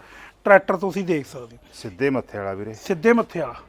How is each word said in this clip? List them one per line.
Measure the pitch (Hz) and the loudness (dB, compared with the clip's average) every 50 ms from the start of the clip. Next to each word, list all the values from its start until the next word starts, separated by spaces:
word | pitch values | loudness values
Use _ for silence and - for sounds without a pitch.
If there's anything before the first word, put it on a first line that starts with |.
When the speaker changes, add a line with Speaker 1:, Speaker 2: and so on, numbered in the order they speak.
| - - - - - - - _ - | -12 -20 -20 -20 -20 -20 -20 _ 4
Speaker 1:
ਟਰੈਕਟਰ, | 208 202 190 196 - 196 | 6 6 6 6 2 -2
ਤੁਸੀਂ | 175 202 196 156 196 190 | -2 -4 -4 -4 -4 -2
ਦੇਖ | 170 170 151 131 | -2 -2 -2 -4
ਸਕਦੇ | - - 131 123 113 120 | -8 -12 -16 -16 -18 -20
ਹੋ। | 117 - - - | -20 -20 -20 -20
Speaker 2:
ਸਿੱਧੇ | - - 113 92 90 135 143 | -16 -14 -14 -4 -2 0 0
ਮੱਥੇ | 135 120 - - - | 0 0 -2 -4 -8
ਵਾਲਾ | 104 98 98 98 | -8 -6 -6 -6
ਵੀਰੇ। | 95 104 107 110 | -8 -10 -12 -12
Speaker 1:
ਸਿੱਧੇ | - - - 196 160 151 226 240 | -10 -6 -4 -4 2 4 4 4
ਮੱਥੇ | 233 - - - 175 | 4 2 -2 -6 -8
ਵਾਲਾ। | 147 120 117 - - | -8 -8 -10 -14 -18